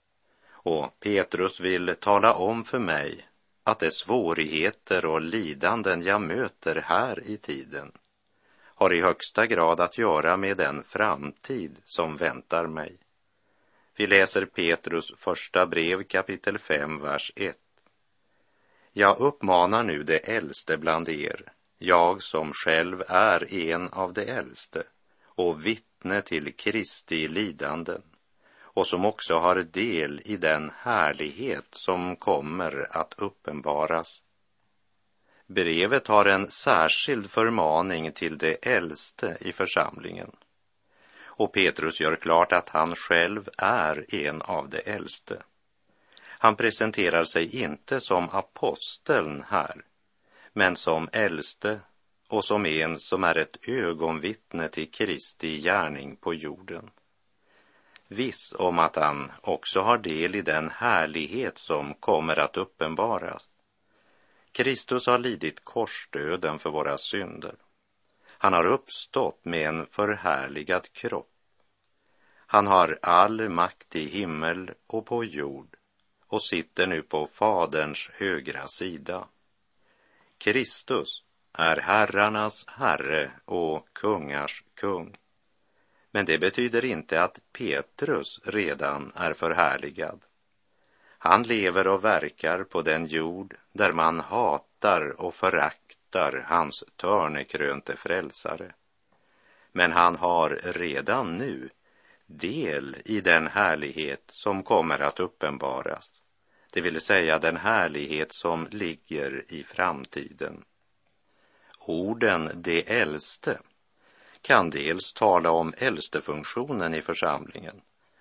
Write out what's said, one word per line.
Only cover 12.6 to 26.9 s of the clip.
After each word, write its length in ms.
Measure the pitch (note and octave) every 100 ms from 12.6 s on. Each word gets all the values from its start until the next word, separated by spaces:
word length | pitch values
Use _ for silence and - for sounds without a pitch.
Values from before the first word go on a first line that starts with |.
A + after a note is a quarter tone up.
| E2
mig. 300 | D#2 D#2+ - _ _ _ _ _ _ _ _ _
Vi 120 | - G2+
läser 380 | G2 F#2+ G2
Petrus 680 | F#2+ - E2+ E2 - E2 - -
första 500 | - E2+ - F#2 F2+
brev, 380 | E2 E2 F#2
kapitel 540 | G2 F#2 F#2+ F#2+ - G2+
fem, 420 | - D2+ D2 D2+
vers 320 | D2 D2 - -
ett. 200 | F#2+ - _ _ _ _ _ _ _ _ _ _ _ _ _
"Jag 280 | G#2 G2+ G2+
uppmanar 640 | C#3 - G2 F2+ F2+ A2
nu 200 | A2+ D2
de 180 | D2 D#2+
äldste 520 | - A2 D2+ C2+ - D#2
bland 320 | D#2+ D#2+ E2
er, 440 | D2+ D2+ - - - _ _
jag 440 | F#2 F2 E2+ G2
som 300 | - D#2 D#2
själv 500 | C#2+ - D#2+ F2 F#2 -
är 460 | F#2 G#2+ E2+ -
en 340 | F#2+ D#2+ E2+ F2+
av 240 | F#2 F#2
de 100 | F2+
äldste 600 | G#2 B2+ C2 - - D#2+ - _ _ _
och 420 | _ - F2 D2+ E2+
vittne 560 | A2+ - _ F2+ G2+
till 320 | - D#2+ D2
Kristi 760 | - G#2 G#2+ F#2